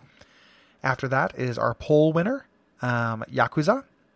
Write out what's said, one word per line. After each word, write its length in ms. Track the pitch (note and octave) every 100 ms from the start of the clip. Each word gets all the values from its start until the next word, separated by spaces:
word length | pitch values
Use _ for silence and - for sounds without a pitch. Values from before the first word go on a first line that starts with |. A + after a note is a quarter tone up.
| - _ - _ _ _ _ _
After 240 | C3 C3 C3
that 280 | C3 E3+ -
is 200 | B2+ A#2
our 160 | A#2
poll 400 | A#2 - D3+ D#3
winner, 320 | D#3+ F3+ C#4 - _ _ _
um, 440 | B2 A#2+ A#2 A2+ -
Yakuza, 540 | B2 A#2 - D#3 B3+ - _ _